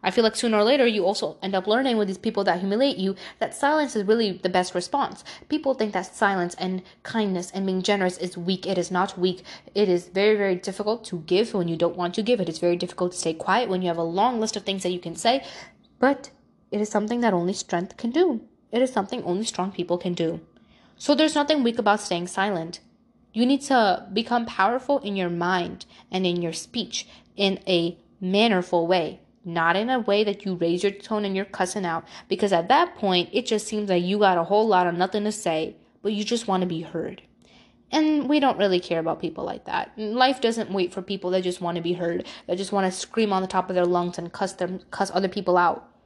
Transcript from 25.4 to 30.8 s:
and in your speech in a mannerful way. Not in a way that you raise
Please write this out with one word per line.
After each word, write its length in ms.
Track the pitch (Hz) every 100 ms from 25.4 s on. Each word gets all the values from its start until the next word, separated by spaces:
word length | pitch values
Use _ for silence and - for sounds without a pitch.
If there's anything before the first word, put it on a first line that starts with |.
| 175 185 175 - - - _
and 140 | 185 185
in 160 | 175
your 120 | 170
speech 540 | 165 - 240 - - - - _ -
in 240 | 196 196 -
a 300 | 175 170 175 _ _
mannerful 640 | 185 202 226 190 180 175 165
way. 360 | 185 156 - _ _ 180
Not 320 | 170 165 180
in 120 | 226
a 120 | 262
way 240 | 208 202 208
that 180 | 202
you 120 | 196 175
raise 280 | 170 175